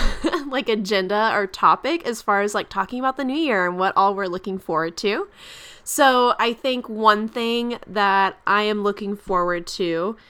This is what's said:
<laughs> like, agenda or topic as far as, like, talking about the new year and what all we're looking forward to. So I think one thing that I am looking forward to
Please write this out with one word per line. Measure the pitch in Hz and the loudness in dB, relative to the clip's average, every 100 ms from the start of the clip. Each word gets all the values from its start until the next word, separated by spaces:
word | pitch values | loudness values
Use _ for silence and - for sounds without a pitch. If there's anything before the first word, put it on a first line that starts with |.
| - - | 2 2
<laughs> | 311 339 285 | -2 -2 -4
like, | 262 254 | -4 -2
agenda | 220 190 208 185 208 220 | -2 0 0 0 2 2
or | - 196 | 2 -2
topic | - 175 180 254 330 | 2 4 4 2 -4
as | - 226 | -4 -4
far | - 202 | 0 0
as, | 202 208 | 0 -2
like, | - | -4
talking | 196 190 247 | -6 -6 -4
about | 262 262 | -4 -2
the | |
new | 262 294 | -4 -2
year | 320 208 180 | 0 0 0
and | 180 | 0
what | 190 - | 0 2
all | 196 196 | 2 0
we're | 190 | -4
looking | 180 196 190 | -6 -6 -8
forward | - 160 165 170 | -4 -2 -2 -4
to. | 202 214 202 - - - - - | -2 -2 -6 -12 -20 -20 -20 -16
So | - - 269 254 247 - | -6 2 4 6 4 2
I | 233 | -2
think | 233 269 254 240 | -2 -4 -4 -6
one | 214 220 208 220 | 0 4 4 2
thing | 247 233 233 240 240 - | -4 -2 -2 -4 -8 -6
that | 196 202 196 196 - - | 0 2 4 2 -2 0
I | 202 | 2
am | 214 208 | 2 0
looking | 202 202 202 | -2 -4 -6
forward | 202 - 185 175 175 175 | -8 -2 0 0 -2 -6
to | - 180 165 185 220 | -4 -2 -2 -2 -6